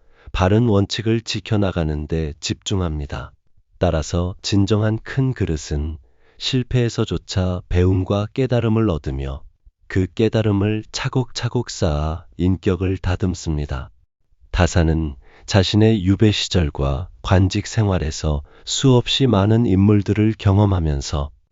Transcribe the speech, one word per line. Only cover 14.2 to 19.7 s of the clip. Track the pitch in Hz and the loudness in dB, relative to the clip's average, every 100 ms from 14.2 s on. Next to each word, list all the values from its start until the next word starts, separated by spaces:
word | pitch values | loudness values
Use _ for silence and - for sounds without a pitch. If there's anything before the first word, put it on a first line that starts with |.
| _ _ _ | _ _ _
다산은 | - 87 92 80 80 78 - - - - | 0 2 2 2 0 -2 -8 -20 -20 -2
자신의 | 101 90 104 110 110 | 0 2 4 4 2
유배 | 90 95 107 | 2 4 2
시절과 | 98 - 92 76 - 69 67 90 - | 2 -2 0 -2 -2 -4 -2 -6 -12
관직 | - 92 95 104 - | 0 2 2 0 -4
생활에서 | - 104 90 76 - 80 71 - - | 0 0 0 -2 -4 -2 -2 -4 -18
수없이 | - - 135 123 - - 135 | -8 0 4 4 2 0 2
많은 | 101 101 113 | 4 4 4
인물들을 | 120 | 4